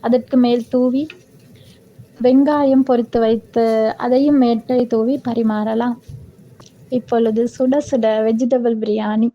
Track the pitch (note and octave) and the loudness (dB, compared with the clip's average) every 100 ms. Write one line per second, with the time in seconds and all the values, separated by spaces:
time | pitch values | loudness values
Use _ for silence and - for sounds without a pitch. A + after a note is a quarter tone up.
0 | A#3 B3 A#3 C4 A#3+ A#3+ A3+ B3+ B3+ B3+ | 2 0 2 2 2 0 -2 0 0 0
1 | D#4 - _ - - - - - - - | -4 -10 _ -20 -20 -20 -20 -20 -20 -20
2 | - - A#3+ C4 C#4+ D4 C#4+ C4+ C4 A#3+ | -20 -8 0 2 2 0 2 2 2 0
3 | A3+ A#3+ A3+ A3+ - - A3+ A3 A3 - | -2 -2 0 -2 -4 -2 0 0 -2 -4
4 | B3 B3+ C#4+ D4 A#3+ A#3 - B3+ A#3+ A3+ | -2 0 2 2 2 0 -2 -2 0 0
5 | A3+ C#4 - A#3 A3 G#3+ G#3+ A3 A#3+ A#3 | 0 -2 -4 -2 -2 -2 -2 -2 -2 -4
6 | - - - - - - - - - B3+ | -12 -20 -20 -20 -20 -20 -20 -20 -6 -6
7 | A#3+ A#3 A3+ A3 A#3+ - B3+ C#4 D4 C4 | -2 0 0 0 -2 -2 0 0 0 0
8 | A3 A3 A3 A3+ B3 B3+ A#3+ A3+ A3 G#3+ | 0 0 0 0 0 0 0 -2 -2 -2
9 | G#3+ G#3+ A#3 | -2 0 -2